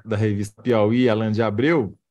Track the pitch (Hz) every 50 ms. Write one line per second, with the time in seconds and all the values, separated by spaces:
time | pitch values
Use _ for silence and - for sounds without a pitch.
0 | - 110 110 104 110 107 104 101 101 104 - - - 127 120 110 104 107 117 123
1 | 127 120 107 107 110 110 107 104 117 107 101 104 127 151 170 156 110 90 - -
2 | _ _